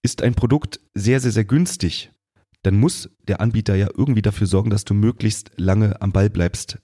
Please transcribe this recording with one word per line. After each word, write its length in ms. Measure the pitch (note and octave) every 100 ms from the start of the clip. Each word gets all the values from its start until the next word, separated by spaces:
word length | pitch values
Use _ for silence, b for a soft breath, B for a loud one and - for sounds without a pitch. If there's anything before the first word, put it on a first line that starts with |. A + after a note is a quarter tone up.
Ist 180 | - -
ein 140 | A#2 A#2
Produkt 440 | B2 G2+ - - _
sehr, 260 | - G2+ C3
sehr, 120 | B2+
sehr 140 | A2 G2+
günstig, 680 | C#3+ F3 - F2+ - - _ _ _ _ _ G2
dann 140 | G2
muss 320 | D3 - - _ -
der 140 | G2
Anbieter 340 | A2+ A2 G#2 F#2+
ja 140 | G2+ -
irgendwie 280 | C3+ A2
dafür 240 | G#2+ G2+ G2
sorgen, 240 | F#2+ A2
dass 140 | G2+ -
du 100 | G2+
möglichst 560 | G#2+ A2+ A2 - - -
lange 460 | F#2 G2 G#2+ G2+
am 100 | G2
Ball 200 | F#2+ G#2
bleibst, 480 | G#2+ F2 - - -